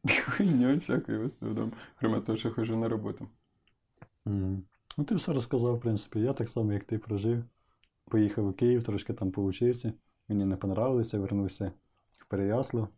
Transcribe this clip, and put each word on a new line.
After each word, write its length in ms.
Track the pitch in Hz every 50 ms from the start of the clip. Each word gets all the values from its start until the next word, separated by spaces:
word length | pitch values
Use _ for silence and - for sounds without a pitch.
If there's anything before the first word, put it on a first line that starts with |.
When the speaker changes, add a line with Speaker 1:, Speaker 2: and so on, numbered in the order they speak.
| - -
Speaker 1:
<laughs> 200 | - - - -
Хуйня 480 | - - 202 180 147 123 123 127 143
всякою 440 | 160 - - 127 117 - - 110 107
в 20 | 113
основному, 480 | - - - 117 110 107 113 110 113 - - - - -
крім 260 | - 117 113 110 113
того, 140 | - - 110 -
що 120 | - 113
хожу 260 | - 120 110 113 113
на 120 | 113 113 110
роботу. 400 | 117 107 107 104 - - 113 - - _ _ _ _ _ _ _ _ _ _ _ _ - - - _ _ -
Speaker 2:
Мгм. 380 | 107 101 98 95 95 95 95 92 - _ _ _ - - 147
Ну, 60 | 143
ти 100 | - 226
все 180 | 160 - 185
розказав, 440 | 147 135 120 - 143 120 120 120 123
в 40 | 120
принципі. 400 | 120 117 110 104 - - - 107
Я 120 | 110 131
так 160 | 135 - 107 -
само, 240 | - 120 110 104
як 120 | 101 98 -
ти, 140 | - 113 107
прожив. 460 | - - 107 98 101 113 120 120 120 - _ _ _ _ _ _ - - _ _ _ -
Поїхав 380 | - 107 107 101 - 113 104
у 60 | 98
Київ, 320 | 95 - 120 120 123 120 117
трошки 280 | - 101 98 - -
там 180 | 113 - 104 95
поучився. 600 | 95 104 98 95 92 - 120 123 123 120 - 113 113 - _ - _ _ _ -
Мені 160 | 107 101 98
не 120 | 98 92
понравилося, 600 | 98 104 98 95 107 120 131 131 120 110 117 - 104
вернувся 540 | 98 95 101 101 98 92 - - 101 90 - - _ _ _ _ _ - - -
в 60 | - -
Переяслав. 600 | 101 98 98 101 107 123 135 - - 117 107 98 -